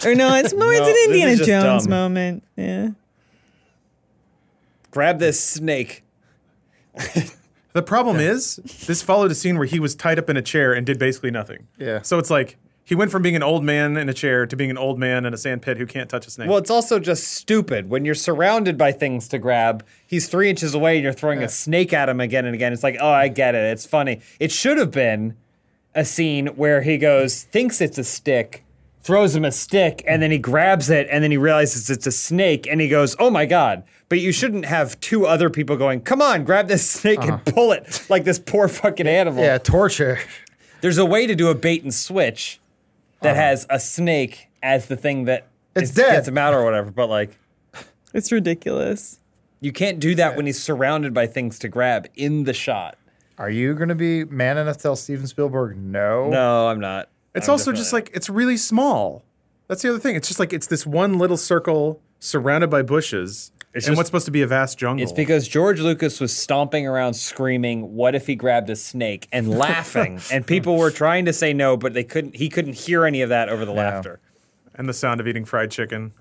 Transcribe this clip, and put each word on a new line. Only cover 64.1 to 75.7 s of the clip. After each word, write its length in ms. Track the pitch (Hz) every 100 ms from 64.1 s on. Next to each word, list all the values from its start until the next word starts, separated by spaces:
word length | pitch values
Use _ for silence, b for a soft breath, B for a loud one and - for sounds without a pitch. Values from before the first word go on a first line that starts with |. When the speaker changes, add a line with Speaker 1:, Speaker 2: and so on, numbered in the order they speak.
| 175 156
Speaker 3:
to 60 |
be 100 | 147
a 60 | 123
vast 320 | 131 135 -
jungle. 240 | 123 135
Speaker 2:
It's 80 | 92
because 340 | 90 147 156 120
George 320 | 151 196 170
Lucas 400 | 165 160 156 -
was 160 | 127 -
stomping 520 | - 143 143 151 139
around 260 | 131 127
screaming, 800 | 110 - - 131 127 120 117 101 110
"What 200 | 123 135
if 100 | -
he 80 |
grabbed 340 | 117 123 120 101
a 40 | 107
snake?" 520 | - 127 113 98 -
and 160 | 123 110 110
Speaker 3:
<laughs> 0 |
Speaker 2:
laughing. 600 | 147 165 160 120 92 90 -
And 120 | 131 -
people 280 | 180 175 165
were 140 | 160
trying 360 | 156 156 175 175
to 80 |
say 200 | 160 160
no, 240 | 143 135 127
but 160 | 123
they 100 | 120
couldn't. 320 | 120 160 147 113
He 120 | 147
couldn't 240 | 175 143
hear 320 | 117 - 170 160
any 160 | 135
of 80 | 120
that 180 | 120 107
over 180 | 110 104
the 60 |
Speaker 4:
Yeah. 180 | 104 101
Speaker 2:
laughter. 280 | 98 95 85 _ _ _ _ _
Speaker 3:
And 160 | - 131
the 40 |
sound 280 | 120 127 117
of 60 | 117
eating 180 | 113 107
fried 240 | 117
chicken. 440 | 110